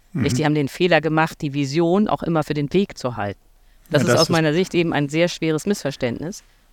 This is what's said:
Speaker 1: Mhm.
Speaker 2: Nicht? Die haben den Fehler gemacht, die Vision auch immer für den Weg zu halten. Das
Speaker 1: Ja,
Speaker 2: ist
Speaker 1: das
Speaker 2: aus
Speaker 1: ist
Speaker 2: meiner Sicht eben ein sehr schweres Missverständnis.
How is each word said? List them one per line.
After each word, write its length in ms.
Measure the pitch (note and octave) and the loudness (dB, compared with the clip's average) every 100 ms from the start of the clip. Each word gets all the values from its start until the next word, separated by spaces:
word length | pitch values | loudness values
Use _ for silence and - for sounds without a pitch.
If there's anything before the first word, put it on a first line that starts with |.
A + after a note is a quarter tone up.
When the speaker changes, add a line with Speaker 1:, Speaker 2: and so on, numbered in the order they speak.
| _ | _
Speaker 1:
Mhm. 100 | E3 | -2
Speaker 2:
Nicht? 140 | C#3 B2+ | 0 2
Die 80 | |
haben 100 | D3+ | 2
den 140 | D3+ C3+ | 0 -2
Fehler 320 | - F3+ D#3 | 0 2 2
gemacht, 400 | D#3+ D#3+ D#3+ - | 2 0 0 -2
die 140 | D3+ | -6
Vision 540 | C#3+ C3+ D#3 E3+ F#3+ G#3+ | -2 -2 0 2 2 2
auch 140 | C#3+ | -2
immer 200 | - D#3+ | 0 -2
für 120 | - | 0
den 160 | D3 C#3+ | -2 0
Weg 240 | F#3 G3+ - | 0 0 -4
zu 180 | B2+ A#2 | -8 -6
halten. 240 | G2+ - _ _ _ _ - | -6 -8 _ _ _ _ -2
Das 120 | D3 | 0
Speaker 1:
Ja, 60 | A#2 | 4
Speaker 2:
ist 40 | |
Speaker 1:
das 60 | B2+ | 4
Speaker 2:
aus 60 | E3 | 4
Speaker 1:
ist 40 | |
Speaker 2:
meiner 200 | E3 D#3 | 2 2
Sicht 200 | D#3+ F#3 | 0 0
eben 180 | E3+ E3 | 0 0
ein 160 | C#3+ C#3+ | 0 0
sehr 200 | D#3 F3 | 0 0
schweres 380 | - D#3+ D#3 G3+ | 0 -2 0 -2
Missverständnis. 760 | G3+ C#3 - B2 - D#3+ - - _ _ | -2 -4 -4 -4 -4 -8 -12 -18 _ _